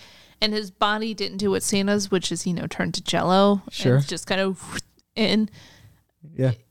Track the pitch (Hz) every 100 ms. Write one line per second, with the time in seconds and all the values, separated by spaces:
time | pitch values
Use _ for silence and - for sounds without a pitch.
0 | - - - _ 214 214 202 - 214 214
1 | 226 196 196 196 202 190 - 196 196 208
2 | 196 185 - 170 185 170 170 - 175 180
3 | - 170 170 190 202 202 - - 127 131
4 | 143 170 - 190 190 185 - - - _
5 | _ - 220 214 220 - - - - _
6 | _ _ 156 - 131 117 _